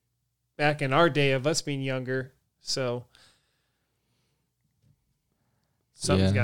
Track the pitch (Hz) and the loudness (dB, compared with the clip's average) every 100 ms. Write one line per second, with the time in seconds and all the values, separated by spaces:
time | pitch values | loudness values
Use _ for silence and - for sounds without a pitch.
0 | _ _ _ _ _ - 147 147 139 139 | _ _ _ _ _ -2 0 0 0 4
1 | 170 147 139 135 127 - - 139 135 131 | 4 4 2 2 0 -2 -4 -6 -4 -6
2 | 127 131 131 _ _ _ - - 127 123 | -4 -6 -6 _ _ _ -8 -4 -4 -6
3 | 123 _ _ _ _ _ _ _ _ _ | -10 _ _ _ _ _ _ _ _ _
4 | _ _ _ _ _ _ _ _ _ _ | _ _ _ _ _ _ _ _ _ _
5 | _ _ _ _ _ _ _ _ _ - | _ _ _ _ _ _ _ _ _ -8
6 | - - 95 101 | 0 2 4 2